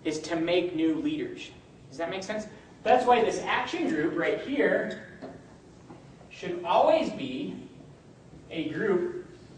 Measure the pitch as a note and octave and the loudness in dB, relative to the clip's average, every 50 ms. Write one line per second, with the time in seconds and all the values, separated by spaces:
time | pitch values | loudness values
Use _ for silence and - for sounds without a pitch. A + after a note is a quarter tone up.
0 | - D#3+ D3+ - - - E3+ E3 E3 F3 F3+ F#3 E3+ - D3+ D#3+ D#3+ D#3+ D3+ C#3 | -6 -4 -4 -4 -4 -4 -4 -2 0 2 2 2 2 0 0 0 0 2 2 0
1 | - - D#3 C#3 A#2+ - - - - - - - - - - - - - - D#3+ | -2 -2 -2 -4 -4 -6 -8 -10 -14 -16 -16 -20 -20 -20 -20 -20 -20 -16 -10 -8
2 | E3+ E3+ F#3+ F#3+ - - G#3 G#3+ - - - - - - - - - - - - | -6 -6 -6 -6 -6 -6 -6 -6 -8 -10 -12 -18 -20 -20 -18 -2 2 4 4 6
3 | - B3 B3 A3+ G3+ F#3 - - - - G#3+ - - - E4 F4+ D#4 - - - | 8 6 6 6 6 4 2 0 -2 -2 -2 -2 -2 -2 -2 -2 -2 0 0 0
4 | - - - E3 E3 - - - - - C#4+ - - - F#3 G3 A3 - - - | 0 0 0 0 0 0 0 0 -2 -2 0 2 4 4 4 2 0 -2 -6 -10
5 | - - - - - - - - - - - - - - - - - - - - | -12 -16 -16 -16 -16 -16 -16 -16 -20 -20 -20 -20 -20 -20 -20 -20 -20 -20 -20 -20
6 | - - - - - - - - F#3+ E3+ F3 F3 E3+ E3+ G3 - C#4+ D#4+ E4 - | -20 -20 -20 -20 -20 -20 -16 -10 -8 -6 -6 -4 0 2 4 6 6 6 6 4
7 | - - - - C4+ - B3+ C#4+ - F#3+ - - - - - - - - - - | 2 0 -4 -6 -8 -6 -6 -6 -6 -8 -8 -10 -14 -16 -18 -20 -20 -20 -20 -20
8 | - - - - - - - - - - - E3 D3 - - F3+ A3 G3+ F#3 F3 | -20 -20 -20 -20 -20 -20 -20 -20 -16 -10 -6 -6 -4 -4 -4 -2 2 2 2 2
9 | - - - - - - - - - - - | 0 -2 -6 -8 -12 -14 -18 -20 -20 -20 -20